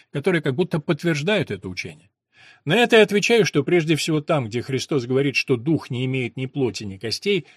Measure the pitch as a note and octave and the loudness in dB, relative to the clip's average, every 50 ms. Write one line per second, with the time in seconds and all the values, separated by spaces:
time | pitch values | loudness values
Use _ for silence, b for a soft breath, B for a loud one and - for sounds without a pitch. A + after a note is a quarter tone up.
0 | B B - D3 C#3+ G3 F3+ E3 - D3 B2+ C3+ F#3 - - E3 - - E3 - | B B -8 -4 0 0 0 0 0 0 -2 -2 -2 -2 -2 -4 -2 -2 -4 -2
1 | - E3+ E3 C#3+ C#3+ G3 G#3+ G3 C#3 - G#2 F2+ - F#2+ F2+ - - F2+ D#2 D#2 | 0 -2 -2 -2 0 0 0 0 -2 -4 -6 -8 -8 -10 -10 -10 -12 -12 -14 -18
2 | _ _ _ _ _ _ b b b b b b b C#3+ E3+ A#3 A#3+ A#3 A#3+ A3 | _ _ _ _ _ _ b b b b b b b 0 2 2 4 6 6 6
3 | G#3 - G3+ G#3 - - A#3 A#3 F#3 - - D3+ C3+ - F3 F3 D#3 D#3 D#3+ C#3+ | 6 6 4 0 2 4 4 4 4 2 2 -2 0 2 2 2 2 2 0 0
4 | - - D#3 D3+ D3 - E3+ D3 B2 G#2+ G#2+ A#2+ A2 - C3 B2 - - E3+ C#3 | 0 0 -2 0 0 0 0 0 0 -2 -4 -6 -4 -4 -4 -4 -2 -2 -2 -2
5 | A#2 B2 B2+ C3 C#3+ C#3+ A#2+ - - - C3+ A#2 A2 D#3 D#3+ C#3+ - - B2+ A#2+ | 0 0 0 0 2 0 0 0 0 0 0 0 0 0 0 0 0 -4 -6 -4
6 | C3 C3 C3 C3 B2 A2+ - C3 C3 B2+ - C#3+ C3 A2+ G2+ - A2 G2+ F#2+ F#2+ | -2 -2 -2 -2 -4 -6 -6 -8 -8 -6 -2 -2 -2 -2 -2 -4 -8 -10 -10 -8
7 | - A2 - - - G3+ G3+ F3+ - b b | -8 -6 -6 -4 -2 0 0 0 -2 b b